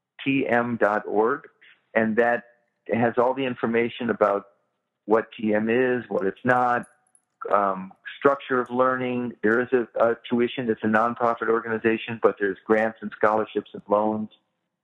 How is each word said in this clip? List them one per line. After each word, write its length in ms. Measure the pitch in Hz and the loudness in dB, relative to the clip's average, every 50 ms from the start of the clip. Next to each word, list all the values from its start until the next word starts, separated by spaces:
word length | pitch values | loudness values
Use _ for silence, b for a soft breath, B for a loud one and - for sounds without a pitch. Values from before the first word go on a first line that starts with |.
| _ _ _ - - | _ _ _ -8 -4
T 220 | 135 135 139 - - | -2 0 0 0 2
M 300 | 120 120 120 120 120 110 | 2 2 2 0 0 0
dot 260 | 107 101 107 104 - | 2 2 2 0 -2
org, 360 | - 101 104 110 117 139 156 - - _ b b b b b _ _ - | -2 0 2 2 2 0 -2 -8 -14 _ b b b b b _ _ -2
and 220 | 113 113 110 107 | 0 0 2 2
that 280 | 113 117 120 120 117 - _ _ _ _ _ _ _ _ - | 2 2 2 2 -2 -4 _ _ _ _ _ _ _ _ -4
has 220 | - 113 117 117 107 123 | 0 0 0 2 2 2
all 160 | 120 127 127 | 2 2 0
the 100 | 135 135 | -2 -4
information 680 | 127 120 - - 113 117 117 117 117 - - 123 117 | -6 -4 -4 -2 0 0 0 0 0 -4 -4 -4 -4
about 360 | 104 - 107 101 101 101 - _ _ _ _ _ _ _ _ _ _ _ _ | 0 2 2 2 2 0 -4 _ _ _ _ _ _ _ _ _ _ _ _
what 220 | 104 107 113 107 - - | 0 2 2 0 -2 -6
T 180 | - 117 107 104 | -6 -2 0 0
M 140 | 104 110 113 | 0 0 0
is, 340 | 113 123 131 127 127 123 110 - | 0 2 2 0 0 -2 -4 -4
what 180 | 98 95 95 | -4 -2 -2
it's 180 | 95 - - - | -2 -4 -2 0
not, 420 | 123 127 127 123 123 120 120 - - _ _ _ _ _ _ _ _ _ - - - | 0 2 2 2 0 0 -2 -4 -8 _ _ _ _ _ _ _ _ _ -14 -4 0
um, 400 | - 104 101 98 95 95 95 95 - _ - - - - | 0 2 2 0 -2 -4 -8 -12 -16 _ -18 -18 -4 0
structure 420 | - 143 139 139 - - 135 127 | 2 2 2 0 -2 -2 -2 -2
of 100 | 120 117 | -2 -2
learning. 600 | 120 127 127 127 127 127 127 123 123 123 123 120 113 - | 0 0 0 2 0 -2 -2 -4 -4 -4 -6 -8 -6 -2
There 180 | - 104 113 120 | 0 2 2 2
is 80 | 123 120 | 0 2
a, 160 | - 123 113 - - - | 0 0 0 -2 0 0
a 160 | 113 117 117 - - - | 2 2 0 -2 -4 -2
tuition. 400 | 123 120 120 117 - - 127 113 | 0 0 0 0 -2 -4 -4 -4
It's 120 | 110 - - | -4 -2 0
a 20 | |
nonprofit 600 | 110 110 107 113 120 117 - 123 117 117 - 113 113 | 0 2 2 2 0 0 0 -2 -2 -2 0 0 0
organization, 720 | 113 117 113 117 113 110 - 113 113 110 - - 113 110 | 0 0 -2 -4 -4 -2 0 0 0 0 -4 -8 -2 0
but 140 | - 104 98 - | 0 0 0 0
there's 200 | 104 98 92 - - | -2 -4 -4 -2 0
grants 320 | - 110 107 110 110 107 - | 0 2 2 2 0 -4 -6
and 100 | 104 104 - | -12 -12 -4
scholarships 540 | - - 104 107 107 107 - - 107 101 - | 0 2 2 2 2 0 -2 -4 -6 -6 -8
and 100 | - 104 - - | -10 -16 -4 0
loans 400 | 101 104 107 107 110 110 110 107 _ _ _ _ _ _ _ _ _ _ | 0 2 2 0 -2 -2 -6 -8 _ _ _ _ _ _ _ _ _ _